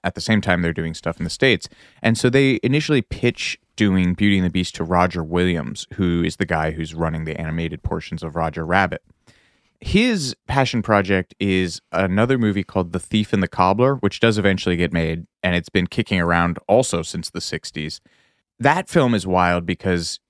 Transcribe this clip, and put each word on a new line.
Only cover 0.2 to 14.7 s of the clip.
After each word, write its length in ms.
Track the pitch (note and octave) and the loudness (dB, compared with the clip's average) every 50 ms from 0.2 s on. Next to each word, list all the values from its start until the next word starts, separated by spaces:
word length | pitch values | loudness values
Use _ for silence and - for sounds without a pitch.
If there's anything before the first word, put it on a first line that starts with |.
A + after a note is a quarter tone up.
same 200 | - - A2 G#2 | -2 0 0 0
time 200 | - G2 F2+ F2 | 2 0 0 0
they're 120 | F2 E2+ D#2 | 0 -2 -2
doing 200 | - E2 E2 D#2+ | -4 -6 -6 -8
stuff 240 | - - E2 E2 | -6 -6 -8 -6
in 80 | - E2+ | -6 -6
the 40 | E2+ | -6
States. 400 | - - C3+ C3+ A2+ - - - _ _ - - _ - | -2 0 2 2 2 0 -2 -10 _ _ -20 -20 _ -4
And 160 | - A2+ A#2 | 0 0 0
so 120 | - - B2 | 2 2 2
they 300 | B2 C#3 C#3 C3+ B2 - - | 4 4 4 2 2 0 0
initially 380 | B2 C#3 D3+ - - D3+ B2 | 0 0 0 0 0 0 0
pitch 580 | - - - - - A#2+ - - - - - - _ _ - | 0 -2 -4 -2 -2 -2 -2 -2 -6 -8 -8 -10 _ _ -2
doing 380 | - G#2+ G2+ F#2 F#2 F2+ F2+ F2+ | 0 2 4 4 4 2 2 2
Beauty 240 | - G#2 G2+ G2 | 2 2 2 2
and 80 | F#2+ F#2 | 2 2
the 60 | F2 | 0
Beast 240 | - F2+ F2+ - - | 0 -2 -4 -4 -4
to 80 | - E2 | -6 -4
Roger 400 | E2 F2+ F2 F2+ F2 E2 F2 D#2+ | 0 2 2 2 2 0 -4 -4
Williams, 640 | D#2 E2+ F2 F2+ F2+ F2 D#2+ B1+ - - - - - - | -2 0 0 2 2 0 -2 -4 -6 -10 -12 -14 -10 -4
who 300 | - F#2 F2 E2+ E2+ E2+ | -2 0 0 2 0 0
is 120 | F2 - | -2 -2
the 100 | - G2 | -4 -4
guy 260 | - E2+ D#2+ D#2 D#2+ | -2 0 0 -2 -2
who's 220 | D#2+ D#2+ D#2+ D#2+ E2 | -4 -6 -8 -8 -4
running 300 | D#2+ E2 D#2+ D#2+ D#2+ D#2+ | -4 -4 -2 -2 -4 -6
the 140 | D#2+ D#2 D#2 | -6 -6 -6
animated 420 | D#2+ D#2 D#2+ E2+ E2 D#2+ - - | -6 -6 -4 -4 -4 -6 -6 -6
portions 420 | - - E2+ E2 - - F2 E2 E2 | -6 -6 -6 -6 -6 -8 -10 -8 -8
of 120 | D#2+ D2 | -6 -4
Roger 300 | E2+ D#2+ D#2+ D2+ E2+ D#2+ | -4 -4 -4 -4 -4 -4
Rabbit. 360 | D#2+ F2+ G2 F#2+ E2+ - - _ _ _ _ _ _ _ _ _ _ _ _ _ _ _ - | 0 2 2 2 2 -2 -6 _ _ _ _ _ _ _ _ _ _ _ _ _ _ _ -14
His 560 | - - - G3+ A#3+ B3+ A3+ F#3 C#3 B2 - _ _ | -4 0 2 2 4 2 0 0 -2 -6 -8 _ _
passion 360 | - C3 C#3 C3 - - A#2 G2+ | -4 0 0 0 0 0 -2 0
project 500 | - G#2+ G2+ F#2+ F#2+ G2 F#2 F2 _ - - | 2 2 2 4 2 0 0 -2 _ -6 -4
is 420 | G2+ G2 F#2 F#2 F#2 F2 E2 - _ _ | 0 0 2 2 0 0 -4 -8 _ _
another 460 | E2+ F2 G2 F2+ F#2 G#2 A#2 B2 C3+ | -2 0 0 2 2 2 2 2 2
movie 260 | B2 A2+ G#2+ F#2+ G2+ F#2 | 2 2 0 0 0 -2
called 280 | - - F#2+ F2+ E2+ | -2 -2 -2 -2 -2
The 80 | E2+ F2 | -4 -8
Thief 340 | - - - G#2+ G2+ - - | -6 -2 -2 -2 0 0 0
and 80 | G2+ | 0
the 60 | F#2 | 0
Cobbler, 480 | - - - F2+ F#2 G2 A2 B2 C3+ C#3 | 0 2 2 4 4 4 4 2 2 2
which 240 | B2+ - F#2+ - - | 0 -2 -2 0 2
does 180 | - A#2 G#2 | 2 2 2
eventually 380 | G#2+ F#2+ G2+ F#2+ F#2 - F#2 | 4 2 2 2 2 0 0